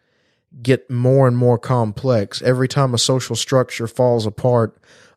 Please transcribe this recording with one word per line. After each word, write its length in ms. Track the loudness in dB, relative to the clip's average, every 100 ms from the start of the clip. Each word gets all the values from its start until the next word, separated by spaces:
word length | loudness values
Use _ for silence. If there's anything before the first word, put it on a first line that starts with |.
| _ _ _ _ _ -8
get 280 | -2 -2 -2
more 380 | -2 2 4 4
and 100 | 4
more 200 | 2 2
complex. 840 | 0 -2 -2 -4 -2 0 -2 -4
Every 260 | -2 0 0
time 260 | 0 0
a 40 | 0
social 380 | 0 -2 -2 -8
structure 520 | -2 0 -2 -4 -8
falls 380 | -2 0 0 -2
apart, 520 | -4 0 2 0 -4 _ _ _